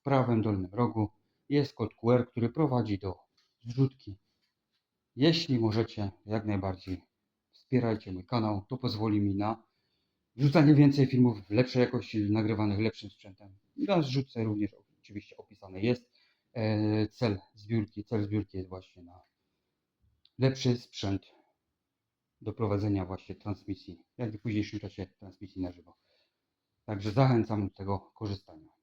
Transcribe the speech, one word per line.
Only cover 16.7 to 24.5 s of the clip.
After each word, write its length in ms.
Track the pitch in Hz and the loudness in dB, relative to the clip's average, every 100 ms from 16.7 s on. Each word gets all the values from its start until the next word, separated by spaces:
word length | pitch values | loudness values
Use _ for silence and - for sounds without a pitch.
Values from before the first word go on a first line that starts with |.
| 107 107 107 107 | 0 0 0 -2
cel 300 | - 120 98 - | -2 -4 -4 -10
zbiórki. 500 | 110 104 113 104 - | -20 -6 -4 -4 -10
Cel 200 | 101 113 | -6 -4
zbiórki 320 | 101 107 104 95 | -2 -4 -6 -10
jest 120 | 92 | -12
właśnie 340 | 92 92 - | -14 -16 -20
na 180 | 87 90 _ _ _ _ _ _ _ _ _ _ _ - | -20 -20 _ _ _ _ _ _ _ _ _ _ _ 0
lepszy 380 | 131 135 127 123 | 0 2 0 0
sprzęt 500 | - - 101 98 _ _ _ _ _ _ _ _ _ _ _ _ | -4 -8 -4 -4 _ _ _ _ _ _ _ _ _ _ _ _
do 120 | 110 | -10
prowadzenia 520 | - 110 101 107 101 | -4 -2 0 0 0
właśnie 300 | 90 92 - | -2 -8 -12
transmisji, 680 | 92 104 101 - 98 - 85 _ - | -12 -8 -10 -8 -10 -10 -20 _ -10
jak 160 | 117 | -8
i 40 | 107 | -6
w 40 | |
późniejszym 380 | 120 | -4